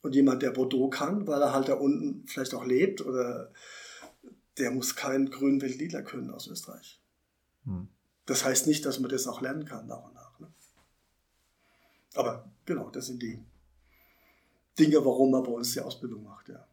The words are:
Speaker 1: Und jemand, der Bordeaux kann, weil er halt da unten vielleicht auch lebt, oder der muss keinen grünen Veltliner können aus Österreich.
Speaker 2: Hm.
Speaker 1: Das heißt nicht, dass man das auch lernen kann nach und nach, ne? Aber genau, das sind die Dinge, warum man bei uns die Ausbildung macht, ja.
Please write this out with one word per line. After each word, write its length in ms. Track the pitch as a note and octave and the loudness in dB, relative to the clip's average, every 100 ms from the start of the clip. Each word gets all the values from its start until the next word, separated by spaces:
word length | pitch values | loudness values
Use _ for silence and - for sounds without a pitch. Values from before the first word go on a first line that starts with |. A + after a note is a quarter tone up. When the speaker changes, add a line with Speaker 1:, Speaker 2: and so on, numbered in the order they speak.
Speaker 1:
Und 140 | D3 C3+ | 2 6
jemand, 280 | C#3 B2 | 6 6
der 80 | C3+ | 0
Bordeaux 380 | B2+ C3 C3 C3+ | 0 0 2 2
kann, 380 | - D3 G3+ G3 | 0 -2 -2 0
weil 140 | C#3+ | 2
er 100 | C#3+ | 4
halt 140 | C#3 C3+ | 4 2
da 60 | |
unten 520 | C3+ C#3 C#3+ - - - | 2 2 2 -2 -6 -10
vielleicht 260 | - C3 | -6 -6
auch 100 | B2 | -4
lebt, 380 | B2+ B2+ G3 - | 2 4 4 0
oder 500 | C3 B2+ A#2+ - - - - - - - - _ - - _ - | -4 -2 -2 -4 -10 -18 -20 -20 -18 -20 -20 _ -20 -20 _ -4
der 120 | B2 | -2
muss 240 | B2+ A#2+ - | -2 -4 -4
keinen 340 | C#3 C3+ C3+ | -2 2 0
grünen 320 | - C#3 C#3 | 2 2 4
Veltliner 400 | C3 B2+ E3 E3 | 0 -4 -6 -6
können 300 | - B2+ B2+ | -10 -10 -10
aus 160 | - - | -10 -12
Österreich. 520 | - - - - - _ _ _ _ _ _ C3 | -12 -14 -18 -20 -20 _ _ _ _ _ _ -10
Speaker 2:
Hm. 220 | F#2 G2+ _ _ _ - | -8 -10 _ _ _ -4
Speaker 1:
Das 180 | C3 | 0
heißt 220 | C3+ B2 B2 | 2 2 2
nicht, 180 | D3+ C#3+ | 0 0
dass 140 | C3 | -4
man 100 | B2 | -2
das 180 | C3 B2+ | -2 -4
auch 140 | - | -6
lernen 240 | C3 D3 - | -6 -8 -10
kann 200 | A2+ - | -14 -12
nach 160 | - | -14
und 100 | - - | -16 -20
nach, 240 | - _ | -20 _
ne? 120 | D#3 _ _ _ _ _ _ _ _ _ _ _ _ _ _ _ _ - | -20 _ _ _ _ _ _ _ _ _ _ _ _ _ _ _ _ -2
Aber 360 | B2 A#2+ - _ - | -2 -2 -12 _ -8
genau, 240 | D#3 - | -6 -6
das 180 | - B2+ | -12 -10
sind 140 | B2 | -10
die 180 | A#2+ A2 - _ _ _ _ _ _ _ _ _ _ _ _ - | -10 -10 -18 _ _ _ _ _ _ _ _ _ _ _ _ 4
Dinge, 240 | D#3 D3+ C3+ | 8 8 6
warum 260 | B2 C3+ | 4 6
man 120 | C3 | 6
bei 80 | B2+ | 2
uns 220 | A#2 A#2+ | -2 -4
die 80 | B2+ | -4
Ausbildung 420 | A#2+ - B2 G#2+ | -6 -10 -10 -12
macht, 260 | G#2 F#2 - | -16 -20 -20
ja. 180 | - - | -20 -20